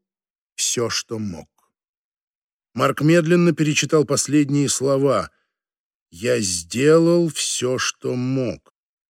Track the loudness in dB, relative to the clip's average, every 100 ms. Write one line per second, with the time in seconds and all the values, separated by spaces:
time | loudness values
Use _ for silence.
0 | _ _ _ _ _ -8 -4 -2 -4 -6
1 | -8 -8 -8 -10 -16 _ _ _ _ _
2 | _ _ _ _ _ _ _ -2 -2 0
3 | 2 4 4 4 4 2 0 0 0 0
4 | 2 -2 0 0 2 0 0 -2 0 0
5 | 2 0 -2 _ _ _ _ _ _ _
6 | _ -8 -2 -2 -2 -6 -6 0 4 6
7 | 4 2 0 -2 -6 -4 -4 -2 -4 -6
8 | -6 -4 -2 -2 -4 -6 _ _ _ _